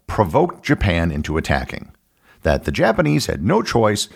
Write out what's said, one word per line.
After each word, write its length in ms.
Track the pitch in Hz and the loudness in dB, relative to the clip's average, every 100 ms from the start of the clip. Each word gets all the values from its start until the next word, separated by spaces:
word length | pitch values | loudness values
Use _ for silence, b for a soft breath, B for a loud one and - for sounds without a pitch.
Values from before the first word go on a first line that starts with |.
| - | -6
provoked 560 | - 98 120 175 - | 0 2 2 0 -2
Japan 480 | - - 98 87 85 | -2 0 2 2 0
into 240 | 73 73 76 | -2 -2 -4
attacking, 580 | - 71 62 - - _ _ b b b | 0 -2 -2 -10 -14 _ _ b b b
that 220 | 85 69 | 0 0
the 80 | - | 0
Japanese 540 | 71 196 214 151 147 - | 0 2 2 0 0 0
had 180 | - | -2
no 180 | 90 208 | 0 0
choice 460 | 214 117 107 101 - | 0 0 2 0 -4